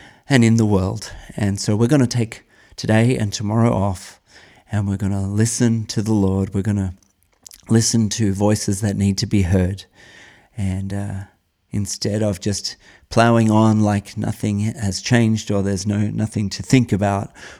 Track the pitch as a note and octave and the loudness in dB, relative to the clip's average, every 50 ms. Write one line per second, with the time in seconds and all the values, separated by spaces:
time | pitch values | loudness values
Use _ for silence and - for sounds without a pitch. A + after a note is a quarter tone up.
0 | - - - _ _ - C#3+ B2 A#2 A2+ A2+ A2+ A2 G#2 G#2 F#2 F#2+ F#2+ A2 A2 | -20 -20 -20 _ _ 2 4 4 6 6 4 4 2 2 2 2 0 0 -4 -6
1 | - - - - - - - - G#2+ G2 G2 G2+ - - G#2+ G#2 A#2+ A#2+ D3+ C#3+ | -10 -14 -16 -18 -18 -12 -6 -4 -2 -2 -2 -2 -2 -2 0 2 2 2 4 2
2 | B2 A#2 - A#2+ A2+ A2+ - - _ _ _ _ _ _ - - - G#2+ A2 A2 | 2 2 0 -2 -4 -4 -6 -16 _ _ _ _ _ _ -16 -8 -2 0 2 4
3 | A2+ B2 C3 B2+ A2 G2+ G2 - G#2 G2+ G#2+ A#2 A2+ A#2 - - F#2+ G2+ F#2 - | 4 2 2 0 -2 -4 -4 -6 -4 -2 0 2 2 2 2 2 0 -2 -2 -6
4 | - - - _ _ _ _ - - - - - _ - - G#2 G2 G2+ G2 F#2+ | -10 -18 -20 _ _ _ _ -20 -20 -20 -20 -20 _ -6 -4 -2 -2 -2 -2 -2
5 | G2+ G2 G2+ G2 G2 G2 G2+ G#2 A2+ A#2 - - B2 A#2 A2+ A2+ G#2+ - - A#2 | -2 -2 -2 -2 -2 -2 0 0 0 0 2 0 2 2 2 0 -4 -4 -4 -4
6 | G2+ A2 A2 G#2 G2 F#2+ F#2+ G2 G2 F#2+ - G2+ F#2+ G#2+ G2+ G2+ F#2+ F#2 F2+ - | -2 0 0 2 2 2 2 0 -2 -2 -2 -4 -2 -2 -2 -2 -2 -4 -8 -12
7 | _ _ _ _ _ _ _ _ _ - - - - - A#2 A#2 A2 - - A2+ | _ _ _ _ _ _ _ _ _ -20 -20 -14 -4 2 2 2 2 2 0 0
8 | A2 G2+ - - A2+ G2 F#2+ G2 G#2 G#2 G#2+ G#2+ - - G2+ F#2+ A2 G2+ G2+ G#2 | 0 0 0 -2 -2 0 0 2 2 2 2 2 0 -4 -4 -2 -2 -4 -2 0
9 | G2 G2 G2 - - G2 - G#2 F#2+ E2+ G2 F#2+ F#2 F2+ G2+ G2 - _ _ _ | 0 0 0 0 -2 0 0 0 2 2 2 2 2 0 -2 -6 -12 _ _ _
10 | - - - - - - - _ _ _ - - G2 F#2+ F#2 F#2+ G2 G2 G2 G2+ | -20 -20 -20 -20 -20 -20 -20 _ _ _ -10 -6 -4 -4 -4 -4 -6 -6 -6 -8
11 | G2+ G2+ G2 F#2+ F#2+ - _ _ _ _ _ _ _ - - G#2+ G2+ - - - | -8 -8 -8 -10 -12 -14 _ _ _ _ _ _ _ -8 -6 -6 -6 -6 -6 -6
12 | - A#2 G2+ G#2 A2 G#2 G2 F2+ - G#2 G2 - - - - _ _ - - - | -4 -4 -2 0 0 -2 -2 -2 -4 -4 -4 -4 -6 -10 -12 _ _ -20 -20 -20
13 | _ - - A#2 A#2 A#2 A#2 A#2 A2+ A2 G#2+ A2 A2 A2 A2 G#2+ G#2+ G#2 G#2 G2+ | _ -2 2 4 4 6 6 4 4 4 4 4 6 4 4 4 2 2 2 0
14 | - - - G#2+ G#2+ G#2+ G#2 - - G#2+ G2+ G2+ G#2 - - - G#2+ G2 F#2 - | -4 -6 -10 -6 -6 -6 -6 -4 -4 -2 -2 -2 -2 -4 -4 -4 -4 -4 -4 -4
15 | - - B2+ A#2 A#2 A2 A2 G#2+ - - G#2 G2+ F#2+ G2 G2+ F#2 F#2 G#2+ G2+ G#2 | -2 2 2 4 4 2 0 -2 -2 -2 -2 -2 0 -2 -2 -2 -2 -2 -2 -2
16 | G#2+ G2+ G#2+ A2 A2 A2 - A2 G#2+ F#2+ - - F#2+ - - C3 A#2+ - G#2+ F#2 | -2 -2 -2 -4 -4 -4 -4 -4 -4 -4 -6 -8 -2 2 4 4 4 2 0 0
17 | G#2 G2+ G2+ G2 G#2+ - - - - - - - | 0 0 0 -2 -4 -8 -14 -20 -20 -20 -20 -20